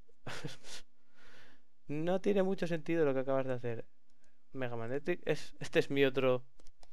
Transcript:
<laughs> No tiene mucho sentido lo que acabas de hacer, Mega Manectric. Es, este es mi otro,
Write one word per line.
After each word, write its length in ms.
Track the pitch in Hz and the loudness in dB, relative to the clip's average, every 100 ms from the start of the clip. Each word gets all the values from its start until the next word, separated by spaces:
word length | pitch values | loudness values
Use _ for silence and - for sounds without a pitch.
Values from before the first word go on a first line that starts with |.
| - - - | -12 -10 -6
<laughs> 580 | - 151 - - - - - - - - - - - - - - | -4 -2 -2 -2 -2 -4 -8 -10 -8 -6 -6 -6 -8 -10 -10 -4
No 320 | 151 165 185 | -2 2 2
tiene 220 | 202 202 | 4 4
mucho 240 | 190 196 170 | 4 2 0
sentido 380 | 165 147 165 | 0 2 4
lo 80 | 147 | 4
que 60 | 131 | 4
acabas 260 | 131 135 131 | 4 2 2
de 60 | |
hacer, 320 | 123 120 117 - - - - - - - | 0 -2 -2 -6 -10 -12 -10 -10 -10 -8
Mega 240 | 135 123 120 | -4 -2 -2
Manectric. 440 | 113 139 170 175 - | -2 0 0 0 2
Es, 280 | 151 - - | 0 0 -2
este 180 | - 165 | 0 2
es 100 | - | 4
mi 140 | 139 | 4
otro, 400 | 139 131 127 127 - - - - - | 4 6 4 4 0 -8 -6 -6 -8